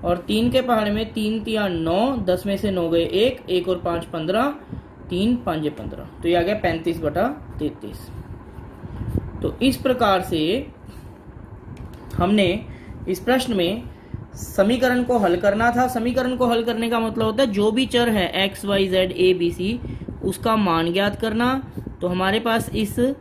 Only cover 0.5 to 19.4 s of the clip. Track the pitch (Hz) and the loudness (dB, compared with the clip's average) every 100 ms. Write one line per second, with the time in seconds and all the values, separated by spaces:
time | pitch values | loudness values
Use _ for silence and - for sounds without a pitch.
0.5 | 254 247 226 208 208 226 - 214 220 208 | 2 4 2 2 0 -2 -2 -2 -2 -2
1.5 | 220 208 170 165 180 240 262 185 180 202 | 0 0 0 0 2 2 0 0 0 0
2.5 | 196 214 185 165 170 170 180 240 254 - | -2 0 0 2 2 2 4 2 0 -2
3.5 | 180 175 175 175 170 165 165 160 202 269 | -2 0 -2 -2 -4 -4 -6 0 2 0
4.5 | 294 - - - - - 180 208 240 196 | -2 -10 -14 -14 -20 -6 0 2 2 0
5.5 | 160 151 143 107 - - - 170 175 170 | -2 -2 -4 -10 -10 -14 -6 2 2 2
6.5 | 208 175 165 170 165 160 156 226 294 - | 0 0 0 -2 -2 -2 0 -2 -2 -10
7.5 | - 151 - 104 - - - - - - | -6 -6 -6 -14 -14 -14 -14 -14 -16 -16
8.5 | - - - - - - - - - - | -16 -16 -16 -14 -8 -4 -2 -4 -4 -4
9.5 | - 262 254 262 247 220 190 180 165 156 | 2 2 2 0 2 4 4 2 0 0
10.5 | 226 285 - - - - - - - - | 0 -2 -12 -18 -16 -18 -18 -20 -18 -16
11.5 | - - - - - - - 175 208 185 | -16 -16 -14 -14 -14 -8 0 2 4 4
12.5 | 202 - - - - - 190 - 262 247 | 2 -4 -14 -14 -12 -4 -4 2 2 2
13.5 | 208 170 220 - - - - - - - | 0 0 0 -8 -14 -14 -14 -12 -14 -6
14.5 | - 196 247 254 247 247 247 190 175 202 | 2 2 4 4 2 2 2 4 4 2
15.5 | 202 233 240 254 247 233 247 247 254 247 | 4 2 4 2 2 0 0 0 0 2
16.5 | 233 226 226 226 233 226 220 220 214 269 | 2 0 0 0 0 0 0 0 2 2
17.5 | 202 208 214 262 240 240 214 175 - 196 | 4 2 2 2 4 4 2 0 0 -2
18.5 | 196 202 196 190 185 185 180 185 180 | -2 0 2 4 4 2 4 4 4